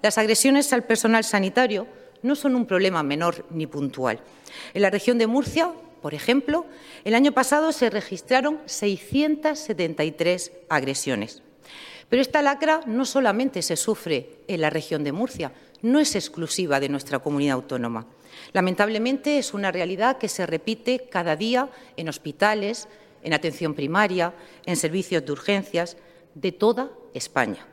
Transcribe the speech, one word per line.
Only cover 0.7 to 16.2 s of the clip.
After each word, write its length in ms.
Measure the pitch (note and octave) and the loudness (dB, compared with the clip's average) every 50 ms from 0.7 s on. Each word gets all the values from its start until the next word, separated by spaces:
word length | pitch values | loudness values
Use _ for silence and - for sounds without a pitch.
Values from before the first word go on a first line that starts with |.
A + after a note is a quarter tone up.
| C4 | 0
al 100 | B3 A#3+ | 0 2
personal 400 | - A3+ A3 - A3+ A3+ A3+ A3 | 2 0 2 4 4 4 4 2
sanitario 640 | - - G3+ F#3+ F#3+ - A#3+ B3+ A3 G#3+ F#3+ A3+ - - - - - - - | 2 0 0 0 2 2 2 2 2 0 -4 -6 -8 -14 -20 -20 -20 -18 -6
no 140 | - B3 D4 | 0 0 0
son 200 | C#4+ - C#4+ B3+ | 2 2 0 2
un 100 | B3 A3+ | 2 0
problema 380 | - F#3+ F3+ F#3+ F#3 F#3 E3 D3+ | 2 2 2 2 2 2 0 0
menor 420 | C#3 C#3+ D3+ E3+ E3+ E3+ - - - | 0 -2 0 0 0 -2 -2 -10 -8
ni 180 | E3 D#3+ D#3 | -6 -6 -6
puntual. 540 | D3+ - D3 C#3 C3+ - C3+ B2+ B2 G#2+ A#2 - - - - - - - - - - - | -4 -4 -4 -4 -4 -4 -2 -2 -2 -2 -2 -6 -20 -20 -20 -20 -20 -18 -16 -16 -8 0
En 80 | F#3+ | 2
la 80 | G3+ F#3+ | 2 2
región 280 | F#3+ G3+ - - B3 | 2 2 2 2 2
de 100 | A#3 A3+ | 4 2
Murcia, 440 | A3 A#3 C#4 C4+ - - D#4 E4 F4 E4 - - - - - | 2 2 0 0 0 0 0 0 0 -2 -10 -18 -20 -20 -12
por 120 | - D3 D3+ | -12 -10 -10
ejemplo, 520 | D3+ - - B3 C#4 C4+ - D4 E4+ E4 - - - - - - - - | -4 0 2 2 2 2 0 -2 -2 -2 -6 -16 -20 -20 -20 -20 -10 -2
el 120 | G3+ A3 | 2 4
año 160 | A#3 C#4 D4 | 6 6 6
pasado 400 | - C4 B3+ C4 D4 D4 D#4 D#4+ | 4 4 2 4 2 2 2 2
se 180 | D#4 - B3+ A3+ | 2 2 0 0
registraron 720 | G#3 G#3 - - F#3+ F3 - - B3+ C4 C4 D4 D#4 D4+ - | 0 -2 -6 -6 -10 -12 -2 2 2 4 4 2 -2 -2 -8
seiscientas 920 | - - - G#3+ G#3 G3 - - - - C4+ D4+ D#4 D#4 D4 D4+ D#4 D4+ G3+ | -10 -8 -2 -2 -2 -2 -2 -6 -2 0 2 2 2 0 0 0 -2 -2 -2
setenta 440 | - - G#3 E3 F3 D#3+ D#3+ C#3+ D3+ | -6 -6 -2 -2 -2 -2 0 -2 -2
y 80 | D#3+ | -2
tres 400 | D#3 - E3 E3+ F3+ F3+ F3 - - - - - | 0 0 0 0 0 0 -4 -10 -12 -20 -6 -2
agresiones. 720 | D#3+ D3 C3 C3+ C#3 - - C#3+ B2+ G#2 G#2+ A2+ - - - - _ _ _ - - - - - - - - | 0 0 0 0 -4 -4 -2 -2 -2 -2 -4 -6 -10 -18 -20 -20 _ _ _ -20 -20 -20 -18 -18 -20 -20 -4
Pero 140 | _ - B3+ | _ 2 2
esta 200 | C4+ B3+ - D4+ | 2 2 2 2
lacra 400 | D4 C#4 C#4+ C#4+ D#4 D#4 D#4 D#4+ D#4+ | 2 2 2 2 2 2 2 2 0
no 200 | B3+ A3 B3 C4+ | -2 -2 -2 -2
solamente 560 | - - C#4 C4 G#3+ G3 A3 C4 C4+ - F3+ | 0 2 2 4 4 2 2 0 -2 -2 -4
se 140 | D#3+ - E3+ | -2 -2 -2
sufre 600 | D#3 - - G#3+ - - E3+ D3+ B2+ B2 - - - - | -2 0 -2 -2 -2 0 -2 -2 -2 -2 -6 -20 -18 -8
en 140 | - G3 E3 | -6 -2 0
la 80 | D#3 D3+ | 0 0
región 340 | D3 D#3+ D3+ - E3 D3 D3 | 0 -2 -4 -2 -2 -2 -2
de 80 | C#3+ | -2
Murcia, 400 | C#3 F3+ A#3+ - - - E3 C3 - - - - _ - | -2 -2 -4 -4 -4 -8 -8 -8 -8 -14 -20 -20 _ -4
no 180 | - A3+ B3+ D4+ | 0 2 4 4
es 160 | D4+ - - | 4 2 0
exclusiva 640 | G3 | -2